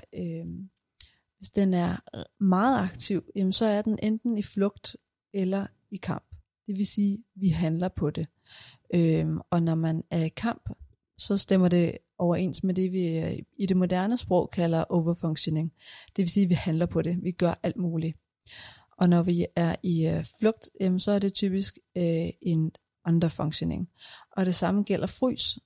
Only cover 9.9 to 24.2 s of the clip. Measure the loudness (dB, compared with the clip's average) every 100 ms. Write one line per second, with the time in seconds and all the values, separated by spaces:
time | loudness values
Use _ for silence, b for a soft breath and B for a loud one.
9.9 | -2 -2 -2 -2 -2 -4 -4 -10 -12 -16
10.9 | _ _ -12 -2 -2 2 4 6 4 2
11.9 | -2 _ -2 0 2 0 -2 -2 0 0
12.9 | 0 -2 -2 -2 -6 -10 -6 0 2 2
13.9 | 2 0 -2 2 2 2 0 2 2 2
14.9 | 0 0 0 -2 -4 -2 -2 -2 -8 B
15.9 | B B -4 0 2 2 2 0 0 0
16.9 | -2 -2 -2 -4 0 -2 0 -4 -4 -4
17.9 | -2 -4 -8 _ _ -20 B B B B
18.9 | 2 4 6 4 0 0 0 0 0 0
19.9 | 2 2 0 -4 0 0 0 -12 -4 0
20.9 | 0 0 0 0 0 -2 -2 -4 -10 _
21.9 | -2 0 0 -2 -4 0 0 0 -4 _
22.9 | _ 0 2 2 -2 -4 -4 -4 -4 -8
23.9 | B B B